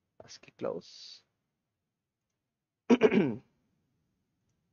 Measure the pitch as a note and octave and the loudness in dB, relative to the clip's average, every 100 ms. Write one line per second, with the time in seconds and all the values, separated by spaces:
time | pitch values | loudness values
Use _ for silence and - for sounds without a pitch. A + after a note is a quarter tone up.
0 | _ - - - - - B2 - - - | _ -20 -20 -20 -20 -10 -10 -10 -14 -20
1 | - - _ _ _ _ _ _ _ _ | -20 -20 _ _ _ _ _ _ _ _
2 | _ _ _ _ _ _ _ _ - B3 | _ _ _ _ _ _ _ _ 0 4
3 | A3 - D3 G#2 - _ _ _ _ _ | 4 4 0 -2 -12 _ _ _ _ _
4 | _ _ _ _ _ _ _ | _ _ _ _ _ _ _